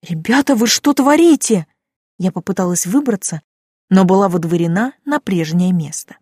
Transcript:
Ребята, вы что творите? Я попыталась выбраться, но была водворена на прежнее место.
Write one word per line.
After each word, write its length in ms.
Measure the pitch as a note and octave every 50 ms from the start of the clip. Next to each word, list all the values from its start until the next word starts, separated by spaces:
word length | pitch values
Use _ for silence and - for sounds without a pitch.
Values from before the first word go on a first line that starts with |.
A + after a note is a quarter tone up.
Ребята, 520 | - - E3+ D#3+ D#3+ - A#3 C#4 C#4 - C#4
вы 140 | A3 A3+ A#3
что 260 | - - _ C#4+ C#4+
творите? 720 | - C4+ C#4 D4 D4+ E4+ E4+ D#4 - - - A3+ F#3 D#3 _ _ _ _ _ _ _ _ _ _ _
Я 120 | F3+ F#3
попыталась 560 | F3+ F3+ E3+ - F#3+ - F#3 F3+ F3+ E3+ -
выбраться, 560 | F3 G3 C#4+ D4 C4 G#3+ F#3 - - - D#3 _ _ _ _ _ _ _ _ _ _
но 140 | F#3 F#3+ F#3+
была 240 | F3 F#3 F#3+ G3+ G3
водворена 680 | F3 F3+ D#3+ E3+ E3+ E3+ E3+ E3 E3 F#3+ A3+ C4 - _ _
на 140 | C#4+ D4 D4
прежнее 540 | _ - G3 F3 D#3+ D3+ D#3+ F3 F3+ F3+
место. 460 | F#3 F3 D#3 C#3 D#3 - - _ - _